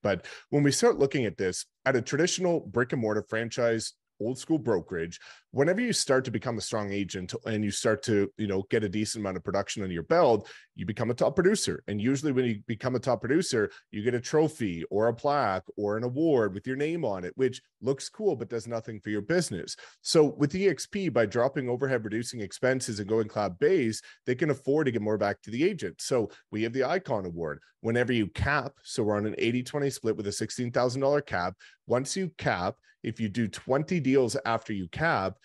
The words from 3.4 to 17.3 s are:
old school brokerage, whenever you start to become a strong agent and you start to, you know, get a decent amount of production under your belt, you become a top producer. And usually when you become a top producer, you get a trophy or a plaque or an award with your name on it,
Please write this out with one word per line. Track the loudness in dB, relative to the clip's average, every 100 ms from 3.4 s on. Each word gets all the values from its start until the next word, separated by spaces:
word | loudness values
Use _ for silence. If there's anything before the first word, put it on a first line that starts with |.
| -4 0 0 0 -4 -12 _ -8
old | -6 -4
school | -2 0
brokerage, | 2 0 0 -6 -6 -8 -18 -20 _
whenever | 0 2 2
you | 0
start | 0 2 2 2
to |
become | -2 -4 -4
a |
strong | -4 -4 -2
agent | -2 -4 -6 -8 -8 -4
and | -2
you | 0
start | 0 0 0
to, | 2 2 2 -2
you | -2
know, | -2 0
get | 0
a | 0
decent | -2 -2 -4
amount | -4 -4
of |
production | -2 -2 -2 -4
under | -4
your | -4
belt, | 2 4 6 4 0 -18 -18 -8
you | -6
become | -2 -2
a |
top | 0 2 4
producer. | 4 4 0 -4 -4
And | -2
usually | 0 0 0
when | 0 0
you | -2 -6
become | -4 -2 0
a |
top | 0 0
producer, | 2 0 2 0 0 -4 _
you | -6
get | -2 -2
a |
trophy | 0 2 2 0 -4 -4 -2
or | 2 2
a |
plaque | 2 0 2 2 0 -4 -4
or | -2 -2
an |
award | -2 0 4 4 2 0
with | -6
your | -2
name | -2 -2 -2
on | -4
it, | -6